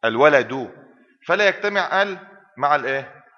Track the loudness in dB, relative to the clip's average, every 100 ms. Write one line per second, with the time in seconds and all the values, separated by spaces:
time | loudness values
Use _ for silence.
0 | -2 4 4 4 0 -6 -8 -14 -20 _
1 | _ _ -4 0 0 0 -4 -2 -2 -2
2 | -2 -4 -14 -20 _ -4 0 0 0 -6
3 | -8 -18 _